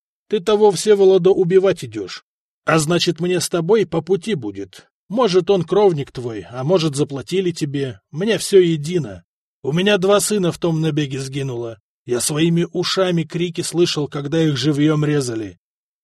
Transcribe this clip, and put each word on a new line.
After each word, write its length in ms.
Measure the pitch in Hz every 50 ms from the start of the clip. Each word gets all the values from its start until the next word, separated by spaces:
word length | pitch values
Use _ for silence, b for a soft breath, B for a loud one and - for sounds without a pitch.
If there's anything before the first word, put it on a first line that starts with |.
| _ _ _ _ _
Ты 140 | - 208 214
того 300 | 170 220 214 208 214 208
Всеволода 600 | 180 165 - 214 208 196 196 190 190 190 170 185
убивать 540 | 196 185 190 170 190 190 185 196 170 - 139
идёшь. 400 | 117 107 107 95 87 - - - _ _ _ _ _ _ _ -
А 120 | - 160 160
значит, 400 | 147 156 170 170 - 185 170 -
мне 200 | 175 180 180 170
с 100 | - -
тобой 360 | - 175 165 175 220 226 185
по 160 | 170 - 165
пути 340 | 160 175 196 - - 226 208
будет. 540 | 143 113 104 98 98 98 92 - - - _ _ _ _
Может, 420 | - 185 262 247 196 175 185 170 -
он 140 | 202 185 170
кровник 480 | - 185 202 208 190 170 143 135 -
твой, 340 | - 131 117 120 110 101 85 92
а 140 | 117 127 131
может, 320 | 151 190 180 160 160 131
заплатили 560 | 139 151 - 139 131 120 - 175 190 190 175
тебе. 500 | 165 - 160 143 135 143 139 131 113 - _ _
Мне 260 | - 151 196 226 208
всё 220 | 170 - - 202 190
едино. 640 | 180 170 165 151 143 160 180 170 135 104 95 87 - _ _ _ _ _ _ _
У 100 | - 127
меня 260 | 151 175 190 208 208
два 220 | 185 175 196 208 202
сына 320 | 196 - 214 208 180 170
в 60 | -
том 240 | - - 170 160 156
набеге 380 | 160 160 147 151 147 135 139 131
сгинуло. 600 | 135 135 135 143 135 135 120 117 117 113 113 - _ _ _ _ _
Я 140 | 120 120 120
своими 480 | - - 151 147 165 170 170 170 170 - -
ушами 500 | 180 175 - - 190 185 185 175 165 156
крики 380 | 156 - 165 175 180 170 170
слышал, 480 | 165 - - 165 175 170 - 156 143 135
когда 340 | - 147 139 143 160 165 160
их 140 | 156 143
живьём 480 | 123 127 156 147 143 147 156 156 151 151
резали. 520 | 147 147 143 131 123 113 110 107 95 87 _ _ _ _ _ _ _ _ _